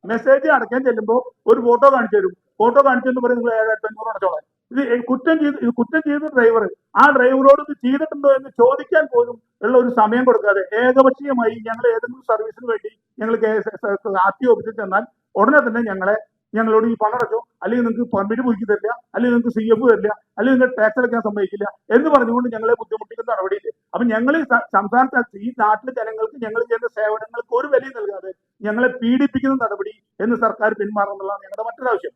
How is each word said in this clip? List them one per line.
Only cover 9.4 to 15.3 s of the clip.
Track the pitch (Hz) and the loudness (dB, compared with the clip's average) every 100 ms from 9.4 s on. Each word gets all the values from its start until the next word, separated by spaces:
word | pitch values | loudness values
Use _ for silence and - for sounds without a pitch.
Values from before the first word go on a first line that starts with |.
| _ _ 208 | _ _ 2
ഉള്ള | 254 | 2
ഒരു | 247 240 | 2 2
സമയം | 214 240 254 | 2 2 2
കൊടുക്കാതെ | 220 208 196 185 214 | 2 2 0 0 0
ഏകപക്ഷീയമായി | 254 254 262 262 285 254 226 233 220 | 2 6 4 2 -4 -2 -2 -4 -10
ഞങ്ങൾ | 226 240 226 | -2 0 0
ഏതെങ്കിലും | 240 247 - | -6 -12 -4
സർവീസിന് | 220 - 214 247 | -2 -4 -10 -6
വേണ്ടി | 220 214 _ _ - | -6 -8 _ _ -8
ഞങ്ങൾ | 220 226 | -6 -2
കെ | 220 214 | -2 -2
എസ്, | 220 214 220 196 220 190 190 | -6 -8 -6 -6 -4 0 0
ആർ | - | 0
ടി | 254 | 0
ഓഫീസിൽ | 240 226 220 | 0 0 -10
ചെന്നാൽ | 196 190 240 _ _ | -4 -4 -4 _ _